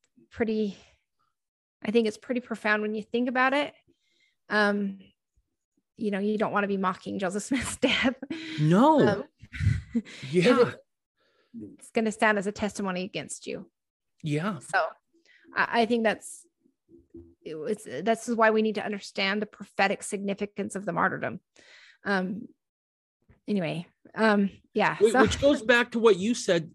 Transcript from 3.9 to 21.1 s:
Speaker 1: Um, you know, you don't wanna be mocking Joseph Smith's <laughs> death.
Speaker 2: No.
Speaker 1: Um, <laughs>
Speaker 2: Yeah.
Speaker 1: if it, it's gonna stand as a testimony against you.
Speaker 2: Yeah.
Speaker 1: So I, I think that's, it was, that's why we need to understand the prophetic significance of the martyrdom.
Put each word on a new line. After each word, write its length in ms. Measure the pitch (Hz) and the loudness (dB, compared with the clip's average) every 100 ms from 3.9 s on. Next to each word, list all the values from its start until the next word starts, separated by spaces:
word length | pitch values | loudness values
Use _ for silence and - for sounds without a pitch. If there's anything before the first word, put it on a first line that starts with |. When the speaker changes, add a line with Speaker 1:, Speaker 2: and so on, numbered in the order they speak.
| _ _ _ _ _ - | _ _ _ _ _ -2
Speaker 1:
Um, 480 | 208 202 202 196 196 - _ _ _ _ _ _ _ _ - | 2 2 2 -2 -8 -16 _ _ _ _ _ _ _ _ -6
you 140 | 214 | -4
know, 80 | 196 | -2
you 180 | 208 208 | -2 0
don't 160 | 185 | 0
wanna 160 | 190 202 | -2 -2
be 80 | 196 | 0
mocking 420 | 202 185 196 196 | -2 -4 -8 -4
Joseph 260 | 185 202 | -4 -4
Smith's 320 | - 262 - - | -2 -4 -4 -2
<laughs> 40 | |
death. 360 | 269 214 247 - - 330 - - | 0 2 -2 -2 -10 -10 -8 0
Speaker 2:
No. 480 | 151 185 285 302 123 | 4 6 6 6 6
Speaker 1:
Um, 160 | 101 - _ - - - - - | 2 -4 _ -16 -2 0 0 -2
<laughs> 80 | 233 - - 131 | -6 -6 -14 -2
Speaker 2:
Yeah. 300 | 175 190 262 | 2 4 4
Speaker 1:
if 80 | 139 | 4
it, 60 | - _ _ _ _ _ _ _ 233 208 - | 0 _ _ _ _ _ _ _ -18 -18 -20
it's 120 | - | -4
gonna 200 | 233 220 | -2 -2
stand 240 | 208 220 208 | 2 2 2
as 100 | 190 | -2
a 60 | |
testimony 520 | - 208 - 196 180 | -4 -6 -6 -6 -6
against 420 | 190 - 127 - - | -8 -10 -12 -14 -12
you. 240 | - - _ _ _ _ _ | -12 -14 _ _ _ _ _
Speaker 2:
Yeah. 360 | 156 147 190 156 | -6 -4 -4 -8
Speaker 1:
So 240 | - 190 165 - _ _ _ _ _ - | -4 -2 -2 -6 _ _ _ _ _ -4
I, 240 | - 233 | -2 0
I 60 | 226 | 2
think 180 | 233 | 2
that's, 400 | 220 190 - - _ _ _ _ _ 339 _ - - _ | 0 -2 -8 -20 _ _ _ _ _ -20 _ -20 -20 _
it 120 | 180 151 | -14 -8
was, 300 | 151 214 - 127 | -6 -6 -8 -6
that's 260 | 202 220 - | -2 -2 -2
why 220 | 226 220 | 2 4
we 120 | 220 | 4
need 140 | 220 208 | 2 -2
to 80 | |
understand 580 | - 202 - - 196 208 | -6 -8 -8 -4 -2 -2
the 40 | 208 | -4
prophetic 560 | - 202 - 196 185 | -10 -8 0 0 0
significance 720 | - 202 196 196 202 - 208 190 | -6 -6 -4 -4 -6 -8 -8 -8
of 100 | 202 | -6
the 60 | |
martyrdom. 480 | 170 180 | 0 0